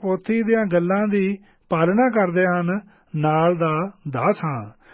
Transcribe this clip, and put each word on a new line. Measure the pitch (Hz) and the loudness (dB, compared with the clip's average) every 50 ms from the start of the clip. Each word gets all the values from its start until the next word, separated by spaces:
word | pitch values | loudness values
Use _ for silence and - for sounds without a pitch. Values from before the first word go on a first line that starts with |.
ਪੋਥੀ | 208 190 185 185 185 - 220 226 226 | -4 -2 -2 -2 -2 -2 -2 0 2
ਦੀਆਂ | 208 226 226 220 196 170 | 2 2 0 2 2 0
ਗੱਲਾਂ | 175 175 175 190 202 214 214 | 0 2 2 0 0 0 0
ਦੀ | 202 202 190 190 196 190 - _ _ _ _ _ | 0 0 0 0 -2 -4 -10 _ _ _ _ _
ਪਾਲਣਾ | - 160 165 170 190 220 254 254 | 0 0 2 2 2 2 2 2
ਕਰਦੇ | 220 226 196 180 165 180 | 2 2 0 2 2 2
ਹਨ, | 185 180 175 180 175 175 185 208 - - _ _ _ _ - | 2 2 2 0 0 -2 -4 -4 -6 -10 _ _ _ _ -6
ਨਾਲ | 151 151 156 156 156 160 170 180 | -2 0 0 2 2 2 2 2
ਦਾ | 165 170 160 156 156 175 196 196 _ _ 151 | 0 0 -2 -2 -2 -4 -6 -10 _ _ -8
ਦਾਸ | 127 120 123 175 208 - - | -6 -2 -2 -2 -2 -2 -4
ਹਾਂ। | 160 139 120 104 107 - _ _ - | -6 -6 -8 -10 -12 -18 _ _ -20